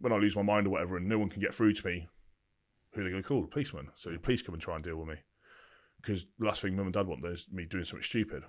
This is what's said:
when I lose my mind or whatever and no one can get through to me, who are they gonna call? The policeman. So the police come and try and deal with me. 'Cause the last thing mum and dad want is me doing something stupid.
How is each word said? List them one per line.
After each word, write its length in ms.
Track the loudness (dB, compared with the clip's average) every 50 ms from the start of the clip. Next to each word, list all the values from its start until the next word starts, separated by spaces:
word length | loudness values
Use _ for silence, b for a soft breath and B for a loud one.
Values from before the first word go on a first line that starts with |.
when 120 | 0 2
I 40 | 4
lose 180 | 6 4 4 4
my 60 | 4
mind 240 | 4 4 4 4 4
or 40 | 4
whatever 260 | 2 0 0 -2 -2
and 120 | -2 0 2
no 100 | 2 4
one 100 | 2 2
can 120 | 0 -2
get 140 | -2 -2 2
through 180 | 6 6 6 6
to 120 | 4 0
me, 220 | -4 -4 -4 -6 -12 _ -20 -20 -20 _ _ _ _ _ _ _ _ _ _ _ _
who 80 | -6 -4
are 40 | -2
they 60 | -2
gonna 120 | -2 -2
call? 200 | -2 0 2 2
The 60 | 0 0
policeman. 400 | -2 -4 -4 -4 -6 -10 -12 -12 -14
So 140 | -12 -10 -8
the 80 | -8 -4
police 240 | 2 2 2 2
come 120 | 0 -4 -8
and 80 | -6
try 120 | -6 -6 -6
and 60 | -4 -4
deal 120 | -6 -6
with 120 | -6 -6 -8
me. 80 | -8 -10 -12 _ _ b b b b b b b b b b b b b
'Cause 240 | -4 -2 -2 -2 -4 -8 _ -2
the 80 | 0
last 160 | 0 0 0
thing 120 | 0 0 0
mum 100 | 0 0
and 80 | 0 0
dad 120 | 0 0
want 180 | 0 -2 -6 -6
is 200 | -6 -6 -8 -10 -10
me 140 | -8 -8 -8
doing 180 | -4 -4 -4 -4
something 180 | -6 -8 -8
stupid. 420 | -6 -2 0 0 0 0 -4 -10 -10